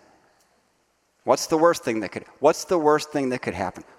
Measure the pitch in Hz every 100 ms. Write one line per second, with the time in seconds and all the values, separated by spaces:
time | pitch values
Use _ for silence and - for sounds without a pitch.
0 | _ _ _ _ _ _ _ _ _ _
1 | _ _ - 131 - 160 170 160 - 110
2 | 92 - - _ 139 170 - 180 151 151
3 | - 147 135 123 - 90 92 - -